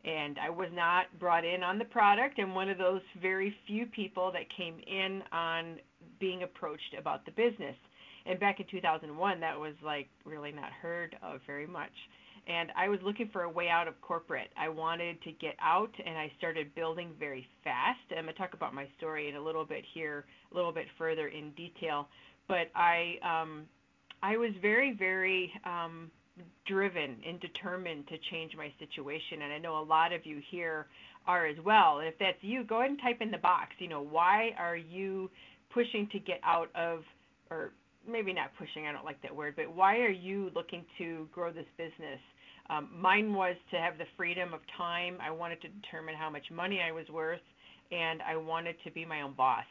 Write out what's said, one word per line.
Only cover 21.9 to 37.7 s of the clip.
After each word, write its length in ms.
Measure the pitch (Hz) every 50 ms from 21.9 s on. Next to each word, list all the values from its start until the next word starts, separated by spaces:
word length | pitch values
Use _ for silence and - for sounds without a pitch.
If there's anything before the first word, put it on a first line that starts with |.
| 151 147 143 - - - - - - _ _ -
But 220 | 190 180 170 165 -
I, 420 | - 175 170 170 170 170 170 170 - -
um, 440 | 175 165 160 160 156 156 151 156 - _ _ _ _ _ _ _ _ - _
I 160 | - 196 214 226
was 140 | 233 233 202 185
very, 320 | 175 208 214 240 269 277 240
very, 580 | 202 196 190 190 190 185 185 190 185 180 170 - 208 -
um, 480 | 185 175 175 170 165 165 165 165 160 - _ _ _ _ - 175 170 - _ _
driven 520 | - 196 190 196 196 180 170 147 135 127 110 101 160
and 120 | 170 175
determined 680 | 185 170 - - - 196 180 185 185 175 160 147 143 -
to 100 | 156 156 - -
change 260 | 170 165 160 160 151
my 160 | 156 156 151 143 -
situation. 640 | 160 147 - - 139 143 147 160 156 - 170 151
And 100 | 147 143
I 60 | 147 151
know 220 | 165 170 160 156
a 40 | 156
lot 300 | 156 160 160 165 170 175
of 140 | 170 165 156
you 140 | 151 143 147 -
here 360 | - 175 170 165 160 156 147 - - - - - - - _
are 220 | - 180 175 165 160
as 120 | 147 160
well. 400 | 160 190 214 214 190 160 147 143
And 80 | 156 160
if 100 | 160 -
that's 180 | 202 190 180 -
you, 220 | - 196 233 262 233
go 160 | 208 220 226
ahead 120 | 247 269
and 100 | 285 285
type 200 | - 254 240 240
in 100 | 226 214
the 60 | 208 165
box, 320 | 160 180 180 165 - - - -
you 80 | 185 170
know, 140 | 160 147
why 500 | 143 147 151 165 170 180 202 214 226 226 220 -
are 180 | 175 170 170 170
you 520 | 165 160 170 185 196 196 190 190 190 185 - - - - - _ _ _
pushing 360 | - 240 240 233 - 214 208 208
to 80 | - 196
get 200 | 202 - 180 - -
out 260 | 165 170 170 165 - -
of, 280 | 175 170 170 170 165 156 - - _ _ _ _ _ _ -
or 240 | 165 160 156 -